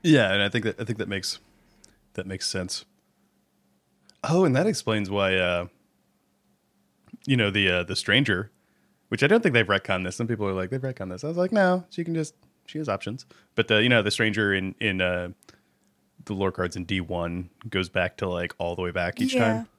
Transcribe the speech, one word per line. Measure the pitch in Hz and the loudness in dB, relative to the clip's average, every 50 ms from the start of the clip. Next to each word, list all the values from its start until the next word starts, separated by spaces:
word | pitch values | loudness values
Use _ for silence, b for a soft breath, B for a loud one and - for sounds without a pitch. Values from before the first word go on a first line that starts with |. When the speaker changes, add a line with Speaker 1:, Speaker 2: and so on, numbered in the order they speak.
| - | 6
Speaker 1:
Yeah, | 175 156 135 110 95 95 | 6 6 6 6 4 4
and | 101 | 2
I | 101 101 | 2 2
think | - 120 107 | 0 0 -2
that, | 110 95 - | -2 -4 -4
I | 113 | -6
think | 110 113 | -6 -4
that | 107 104 | -6 -4
makes, | 90 98 98 90 - - - _ _ b b b b b b b b b b b _ _ | -4 -4 -4 -4 -6 -8 -10 _ _ b b b b b b b b b b b _ _
that | - 92 | -10 -8
makes | 95 95 95 - | -8 -8 -6 -6
sense. | - - 95 90 87 - - - _ _ _ _ _ _ _ _ _ _ _ _ _ _ _ _ _ _ _ _ _ _ _ _ _ _ _ - | -6 -4 -4 -6 -6 -8 -10 -12 _ _ _ _ _ _ _ _ _ _ _ _ _ _ _ _ _ _ _ _ _ _ _ _ _ _ _ -4
Oh, | - 160 180 190 | 0 2 4 4
and | 160 127 | 4 4
that | 127 113 | 2 2
explains | 110 - - - - 110 107 104 92 | 2 -2 -2 -2 -2 -2 -2 -2 -2
why, | 101 101 98 95 95 | 0 0 2 2 2
uh, | 92 90 87 90 87 87 90 _ _ _ _ _ _ _ _ _ _ _ _ _ _ _ _ _ _ _ _ _ _ _ _ _ _ _ _ - - _ | 2 2 0 0 -2 -4 -6 _ _ _ _ _ _ _ _ _ _ _ _ _ _ _ _ _ _ _ _ _ _ _ _ _ _ _ _ -20 -14 _
you | - 135 | 0 2
know, | 123 110 101 | 2 2 2
the, | 95 104 98 92 | 2 4 4 4
uh, | 90 90 87 | 2 2 0
the | 85 98 | -2 -4
stranger, | - - - 101 127 147 113 98 87 104 - _ _ _ _ _ _ _ _ _ _ _ _ | -6 0 2 2 2 4 2 0 -2 -2 -8 _ _ _ _ _ _ _ _ _ _ _ _
which | - - 135 | -2 0 4
I | |
don't | 147 202 233 | 4 4 4
think | 226 180 123 | 4 4 4
they've | 120 110 | 4 4
retconned | 87 101 98 - - 98 92 92 | 4 2 0 0 -2 -2 -2 -2
this. | 90 87 | -4 -4
Some | - 120 | -6 -4
people | 113 117 104 104 | -4 -2 -2 -2
are | 98 95 | -2 -2
like, | 95 92 92 | -2 -4 -4
"They've | 131 135 | -6 -6
retconned | 131 135 123 - - 95 | -6 -6 -8 -8 -10 -10
this." | 90 90 - | -10 -10 -8
I | |
was | 147 170 | -6 -2
like, | 175 180 185 | -2 -2 0
"No, | 233 208 190 180 180 185 175 _ | 2 4 4 4 4 2 -2 _
she | - - 170 | -8 -8 -6
can | 170 165 | -4 -2
just, | 165 156 151 _ _ _ _ _ _ _ | -4 -4 -4 _ _ _ _ _ _ _
she | - - | -12 -10
has | 151 156 | -8 -4
options." | 135 98 101 - 101 107 127 - b b b b b b | -4 -4 -4 -4 -8 -10 -10 -14 b b b b b b
But, | - 113 - | -2 2 4
uh, | 110 | 4
you | 107 110 123 | 4 6 6
know, | 123 113 | 4 4
the | 101 104 | 4 2
stranger | 101 - 117 107 104 107 107 101 98 | 0 0 0 0 0 0 0 2 0
in, | 95 92 95 90 _ | 0 -2 -4 -6 _
in, | 117 107 95 92 | -2 -2 0 0
uh, | 92 90 90 87 87 90 101 _ _ b b b b b b b b b _ _ _ _ _ _ - | 0 0 0 -2 -6 -8 -12 _ _ b b b b b b b b b _ _ _ _ _ _ -10
the | - 104 | -8 -4
lore | 95 98 95 | -2 -2 -2
cards | 90 - 90 90 - | 0 -2 -4 -4 -4
in | 92 87 | -8 -6
D | 82 98 92 | -2 -2 -2
one | 90 82 90 87 85 85 85 90 90 87 _ _ - | -2 -2 -4 -4 -4 -4 -4 -6 -8 -10 _ _ -16
goes | 113 - 95 92 90 | -6 -4 -4 -4 -2
back | _ 95 87 90 - | _ -2 -2 -2 -2
to, | - 101 92 | -6 -6 -4
like, | 90 85 87 87 - | -4 -4 -4 -6 -6
all | _ 87 87 87 | _ -6 -6 -4
the | 90 | -4
way | 90 90 | -6 -4
back | 85 92 87 87 - - | -2 -2 -4 -4 -2 -2
each | 254 262 262 | -2 0 2
Speaker 2:
Yeah. | 254 233 | 2 2
Speaker 1:
time. | 220 220 226 233 - _ | 2 0 -2 -4 -10 _